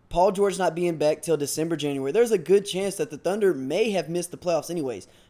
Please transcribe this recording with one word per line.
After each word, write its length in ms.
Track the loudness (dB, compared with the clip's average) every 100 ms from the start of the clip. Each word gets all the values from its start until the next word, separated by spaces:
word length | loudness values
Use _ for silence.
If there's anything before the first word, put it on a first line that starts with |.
| -4
Paul 220 | 2 4
George 240 | 4 0 2
not 160 | -2
being 220 | 0 -2 2
back 260 | 0 0
till 140 | 0 0
December, 400 | 0 -2 -2 -2
January, 340 | -2 -2 0
there's 180 | 2 2
a 60 | 2
good 260 | 4 2 2
chance 280 | -4 -4 -4
that 140 | -6
the 80 | -4
Thunder 340 | -2 2 2
may 380 | 0 -2 0 0
have 180 | 0 -2
missed 220 | -4 -6
the 60 | -6
playoffs 340 | -2 -2 -2
anyways. 360 | -6 -4 -6 -12 _